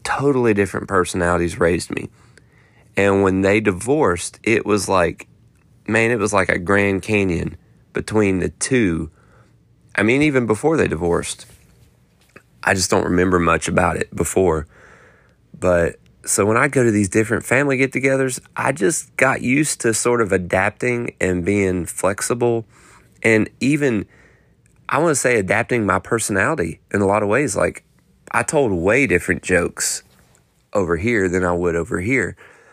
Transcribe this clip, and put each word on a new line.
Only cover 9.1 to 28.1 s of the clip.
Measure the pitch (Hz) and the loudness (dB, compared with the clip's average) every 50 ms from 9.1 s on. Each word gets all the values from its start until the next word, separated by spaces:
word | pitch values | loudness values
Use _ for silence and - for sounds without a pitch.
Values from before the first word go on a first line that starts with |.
| _ _ _ _ _ _ _ _ _ _ _ _ _ _ _ _ - | _ _ _ _ _ _ _ _ _ _ _ _ _ _ _ _ -4
I | - 101 | 0 2
mean, | 113 127 139 | 2 2 2
even | 151 156 135 131 120 | 2 2 2 0 0
before | 107 110 - - 156 165 | 0 0 0 0 0 2
they | 131 101 | 2 0
divorced, | 87 80 80 87 85 85 78 - - - - - - - - _ _ _ _ - _ _ _ _ _ _ _ _ _ - - _ _ _ - - | 0 0 -2 -2 0 0 0 -2 -6 -10 -12 -14 -20 -20 -20 _ _ _ _ -20 _ _ _ _ _ _ _ _ _ -20 -20 _ _ _ -4 0
I | - 98 | 0 0
just | 95 92 - | 0 0 0
don't | 110 92 - | 0 0 2
remember | 87 90 87 92 95 90 | 2 2 2 2 2 2
much | 87 85 82 82 80 - | 2 2 2 0 0 0
about | 92 90 87 87 85 80 | 0 0 0 0 0 0
it | 80 - - - | -4 -6 -8 -6
before. | - - - - 104 95 87 78 78 76 - - - - - - - - - _ _ _ _ _ _ _ _ - | -6 -4 -2 0 0 2 2 2 0 -4 -8 -14 -20 -20 -20 -20 -20 -20 -20 _ _ _ _ _ _ _ _ -12
But | - - 90 87 87 85 - - - _ _ _ _ - | -4 0 2 2 2 2 0 -2 -8 _ _ _ _ -8
so | - - 113 98 | -4 0 0 2
when | 107 110 | 2 2
I | 120 143 147 | 2 2 2
go | - 135 123 | 2 2 2
to | 117 | 4
these | 104 104 101 92 | 4 2 2 2
different | - 107 110 110 113 87 - | 2 0 0 0 -2 -4 -2
family | - 120 131 143 139 135 | 0 0 0 2 0 0
get-togethers, | 123 135 131 - 131 131 135 135 135 135 131 127 - - - - | 0 0 -2 -2 -2 -2 0 0 0 -2 -2 -4 -8 -12 -14 -8
I | - 117 131 | -4 -2 -2
just | 147 127 - 180 165 - - - _ | -2 0 0 0 0 -2 -6 -8 _
got | - 131 131 127 - | 0 2 2 0 0
used | - 123 131 151 156 - - - | -2 0 0 0 0 -2 -4 -2
to | - 117 110 | -2 0 0
sort | - - 120 120 120 | 0 0 0 0 0
of | 113 90 | 0 0
adapting | 95 92 90 85 98 92 95 107 - - 123 123 120 120 117 - - - | 0 -2 -2 0 0 0 0 0 -2 -4 -4 -4 -2 -4 -4 -8 -6 -4
and | - 92 90 90 85 | -2 0 0 0 0
being | 101 101 101 98 92 92 90 85 | 0 0 2 2 0 0 -2 -4
flexible | - - - - 92 101 - - - 127 120 123 120 117 113 113 _ _ - - - - - _ _ _ - | -6 -6 -4 -2 -2 -2 -2 -4 -4 -2 0 0 0 0 -2 -4 _ _ -20 -20 -20 -20 -20 _ _ _ -2
and | - 113 113 107 101 - _ - | 0 2 2 2 2 -2 _ -4
even, | 117 131 156 147 147 131 113 98 - - _ _ _ _ _ _ _ _ _ _ _ _ _ _ _ | -2 0 0 0 0 0 -2 -2 -4 -8 _ _ _ _ _ _ _ _ _ _ _ _ _ _ _
I | - 123 135 | -4 -2 0
wanna | 165 170 143 | 2 2 0
say, | - - 127 123 | 0 0 0 0
adapting | 110 95 90 98 110 117 - 123 117 104 | 0 0 0 0 -2 -2 -2 -2 0 0
my | 95 92 95 | 0 0 0
personality | - - 120 110 - - 104 95 104 139 160 - 87 92 - - _ - - | 0 -2 -4 -2 -2 -2 -2 0 0 0 0 -2 -4 -6 -6 -12 _ -4 -2
in | 101 | 0
a | 101 | 2
lot | 95 101 107 107 | 2 2 2 0
of | |
ways. | 101 110 135 151 110 92 | 0 0 0 0 -2 -2
Like, | 87 85 90 - - _ _ _ _ _ _ | 0 -2 -2 -2 -6 _ _ _ _ _ _